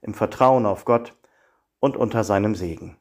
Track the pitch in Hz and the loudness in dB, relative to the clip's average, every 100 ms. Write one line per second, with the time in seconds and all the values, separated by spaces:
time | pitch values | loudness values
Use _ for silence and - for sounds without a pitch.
0 | - 104 107 - 131 131 110 95 - 120 | -12 -4 -4 2 4 4 2 -4 0 0
1 | 120 _ _ _ _ _ _ _ 143 - | 0 _ _ _ _ _ _ _ -2 0
2 | 117 113 107 101 104 101 87 82 90 - | -2 0 0 2 0 -2 -6 -10 -14 -20